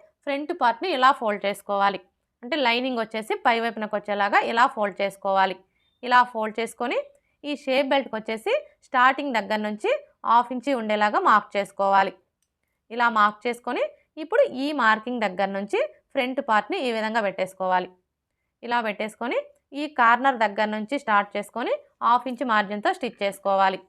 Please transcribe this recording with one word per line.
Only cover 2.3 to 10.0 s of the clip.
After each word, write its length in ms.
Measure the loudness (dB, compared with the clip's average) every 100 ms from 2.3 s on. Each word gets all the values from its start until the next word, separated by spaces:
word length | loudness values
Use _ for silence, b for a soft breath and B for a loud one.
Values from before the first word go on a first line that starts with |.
| _
అంటే 120 | -6 -2
లైనింగ్ 420 | 0 0 -2 -4
వచ్చేసి 340 | -6 -6 -6 -2
పై 200 | 0 0
వైపునకు 360 | -2 -4 -6 -6
వచ్చేలాగా 440 | -4 -2 0 2
ఇలా 240 | 2 2 2
ఫోల్డ్ 300 | 2 -4 -2
చేసుకోవాలి. 580 | -6 -4 -2 2 2 -2 _ _ _ _
ఇలా 160 | 2 4
ఫోల్డ్ 320 | 4 0 -6 -4
చేసుకొని 420 | -6 -6 -4 -4 -6 _ _ _
ఈ 100 | -8 -6
షేప్ 340 | -2 0 2
బెల్ట్‌కి 260 | 0 -2 -6
వచ్చేసి 380 | -8 -6 -2 -2 B B
స్టార్టింగ్ 520 | _ 4 4 4 -2 -2
దగ్గర 240 | -2 -4
నుంచి 320 | -4 -4 -2 -2